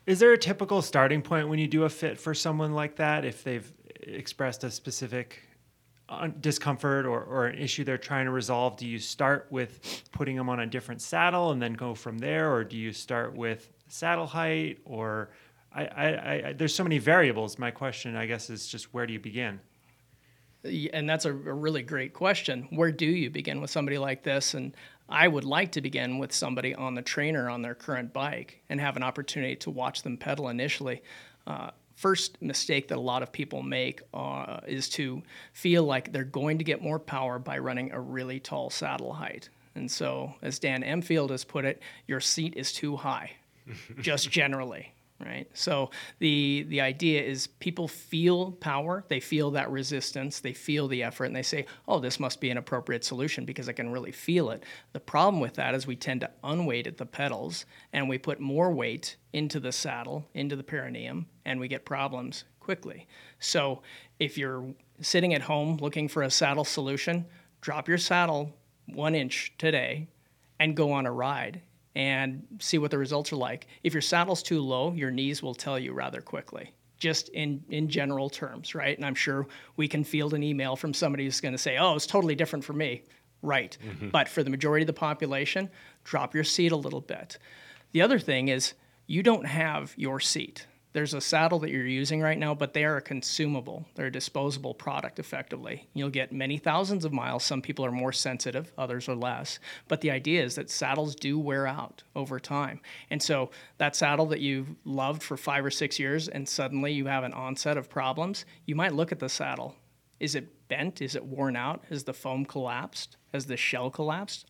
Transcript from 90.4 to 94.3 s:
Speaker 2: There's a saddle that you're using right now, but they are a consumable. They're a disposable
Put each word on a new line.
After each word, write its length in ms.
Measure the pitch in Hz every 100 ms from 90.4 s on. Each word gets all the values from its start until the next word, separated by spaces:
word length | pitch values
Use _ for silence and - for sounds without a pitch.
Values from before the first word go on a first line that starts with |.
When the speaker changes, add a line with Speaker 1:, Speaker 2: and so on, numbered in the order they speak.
| - - - _ _ 151
Speaker 2:
There's 180 | 147
a 60 | 143
saddle 400 | - 160 165 170
that 120 | 151
you're 140 | 135 127
using 360 | 131 139 156
right 160 | 156 156
now, 180 | 151 147
but 160 | 143
they 140 | 151 151
are 100 | 147
a 60 |
consumable. 840 | - 135 - - 151 139 127 - 156 -
They're 100 | 131
a 60 |
disposable 640 | 131 -